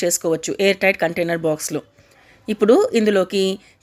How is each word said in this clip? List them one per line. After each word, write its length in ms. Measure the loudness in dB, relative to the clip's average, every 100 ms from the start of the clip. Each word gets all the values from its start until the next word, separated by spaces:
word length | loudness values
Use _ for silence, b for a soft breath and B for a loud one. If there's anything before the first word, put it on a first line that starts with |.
చేసుకోవచ్చు, 520 | -2 -2 -2 -2 -4 -2
ఎయిర్ 160 | 0 2
టైట్ 240 | 0 0
కంటైనర్ 380 | -2 -2 -4 -2
బాక్స్లో. 440 | -2 -4 -4 -8 -10 _ b b b b b
ఇప్పుడు 420 | 0 4 4 4
ఇందులోకి 640 | 2 2 2 0 0 -2 -4 b b